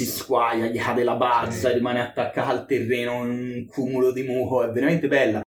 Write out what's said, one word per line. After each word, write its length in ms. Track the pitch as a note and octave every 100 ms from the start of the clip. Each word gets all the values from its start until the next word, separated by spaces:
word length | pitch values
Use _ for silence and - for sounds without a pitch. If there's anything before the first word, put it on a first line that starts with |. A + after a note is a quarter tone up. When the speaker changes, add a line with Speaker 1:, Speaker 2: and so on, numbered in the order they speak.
| A2+
Speaker 1:
si 60 | -
squaglia, 480 | - A#2+ A#2 A2+ A#2
gli 120 | A#2
cade 260 | B2 A#2+
la 120 | A#2+ A#2
bazza, 520 | B2 A#2 A2+ A2+ B2+
Speaker 2:
Sì. 60 |
Speaker 1:
rimane 260 | A#2+ B2 B2
attaccata 480 | A#2+ B2 B2 C3+ B2+
al 180 | A#2+ -
terreno 580 | B2 A2+ B2 A#2+ B2
in 60 | A#2+
un 360 | B2 B2 B2 A#2+
cumulo 460 | C#3 B2+ C3 B2+
di 100 | B2+
muco, 420 | B2+ B2+ A#2 B2+
è 60 | A2+
veramente 380 | A#2 C#3+ E3+ C#3+
bella. 340 | C#3 A#2 G#2+ -